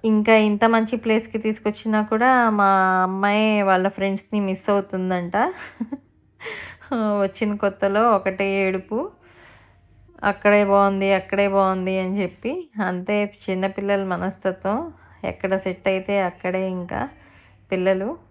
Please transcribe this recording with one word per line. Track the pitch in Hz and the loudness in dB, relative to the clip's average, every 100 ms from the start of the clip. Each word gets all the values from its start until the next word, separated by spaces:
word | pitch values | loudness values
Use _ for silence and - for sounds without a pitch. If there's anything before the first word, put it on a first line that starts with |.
ఇంకా | 226 214 214 220 | 2 2 6 6
ఇంత | 214 208 | 4 2
మంచి | 226 226 220 240 | 2 2 0 -4
ప్లేస్‌కి | 226 220 226 226 | 0 -2 -2 -6
తీసుకొచ్చినా | 214 214 214 214 220 214 | -4 -4 -4 -4 -2 -2
కూడా | 214 220 247 254 233 | 0 2 4 4 4
మా | 208 196 196 185 185 | 4 4 4 4 2
అమ్మాయి | 185 190 202 208 220 214 | 0 0 2 2 2 2
వాళ్ళ | 196 185 190 | 2 2 2
ఫ్రెండ్స్‌ని | 196 196 196 - 214 | -2 -2 -2 -4 -4
మిస్ | 196 190 - | -2 -4 0
అవుతుందంట. | 202 196 185 185 180 175 196 294 370 - - | 0 0 -4 -2 -2 -2 -2 -2 -4 -14 -12
<laughs> | 220 277 _ _ _ _ 453 427 - - - 240 214 208 | -10 -10 _ _ _ _ -14 -12 -14 -18 -8 -4 -2 0
వచ్చిన | 196 196 208 | -2 -2 -4
కొత్తలో | 208 202 196 202 202 233 | 0 -2 0 -2 2 4
ఒకటే | 208 196 190 196 196 190 | 2 0 -4 -2 0 0
ఏడుపు, | 185 190 214 370 _ _ - - - _ _ _ _ - - | -2 -4 -6 -6 _ _ -20 -20 -20 _ _ _ _ -20 -4
"అక్కడే | 208 202 208 208 | -2 2 4 4
బాగుంది, | 202 196 196 196 196 | 6 4 4 2 2
అక్కడే | 190 190 196 202 | 0 0 0 2
బాగుంది" | 196 190 190 185 190 | 4 2 0 -2 -2
అని | 185 202 | -2 -2
చెప్పి. | 180 - 226 349 330 214 | -4 -6 -8 -6 -10 -6
అంతే | 185 180 185 208 208 - - | -4 -4 -2 -2 -2 -6 -6
చిన్నపిల్లల | 185 196 196 196 202 | -2 -2 -4 -2 -2
మనస్తత్వం, | 190 180 180 190 196 185 190 220 330 302 - - | -2 -4 -4 -4 -6 -4 -4 -4 -6 -14 -20 -10
ఎక్కడ | 190 - 190 190 | -8 -6 -4 -2
సెట్ | 190 185 196 | -4 -4 -2
అయితే | 190 190 202 | -2 -2 -2
అక్కడే | 180 180 180 185 190 | -2 -4 -6 -4 -4
ఇంకా | 185 180 202 262 - - - - _ _ | -6 -8 -8 -8 -12 -20 -20 -20 _ _
పిల్లలు. | 185 185 190 202 339 _ | -2 0 0 -2 -8 _